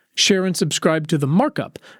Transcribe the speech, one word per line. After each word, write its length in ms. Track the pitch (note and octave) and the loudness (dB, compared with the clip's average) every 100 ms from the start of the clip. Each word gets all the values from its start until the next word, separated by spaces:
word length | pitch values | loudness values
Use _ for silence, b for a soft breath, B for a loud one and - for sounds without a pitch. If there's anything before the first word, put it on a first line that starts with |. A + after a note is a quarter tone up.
| _ | _
share, 300 | - - F#3+ | -2 2 2
and 120 | F#3 F3 | 0 -2
subscribe 500 | D#3+ - F3+ D#3+ D#3 | -2 0 0 0 0
to 80 | D#3 | -2
The 100 | C#3 | 2
Markup, 520 | E3+ C#4+ - - - B B | 2 2 -2 -8 -12 B B